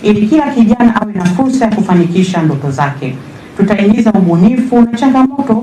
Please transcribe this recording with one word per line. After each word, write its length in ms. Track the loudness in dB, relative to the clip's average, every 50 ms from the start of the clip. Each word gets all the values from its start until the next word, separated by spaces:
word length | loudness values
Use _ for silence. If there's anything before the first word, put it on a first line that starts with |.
| -2
ili 240 | 0 0 2 2
kila 240 | 2 2 0 0 0
kijana 520 | 0 0 0 2 2 2 2 2 2 0 -4
awe 100 | -4 -4
na 120 | -2 -2
fursa 400 | -2 0 0 0 -2 0 0 0
ya 60 | 0 0
kufanikisha 680 | -2 0 0 2 2 2 2 0 0 0 0 -2 -2 -2
ndoto 280 | -2 -2 -2 -4 -6
zake. 440 | -4 -4 -4 -4 -4 -6 -8 -8 -8 -10 -14 -18 -20 -20 -20 -12 -4
Tutahimiza 560 | -2 0 0 2 2 2 2 2 2 2 2 2
ubunifu 680 | 2 2 2 2 2 2 2 2 0 0 0 2 2 2
na 100 | 2 0 0
changamoto 640 | 0 0 2 2 2 0 -2 -4 -4 -2 -2 -2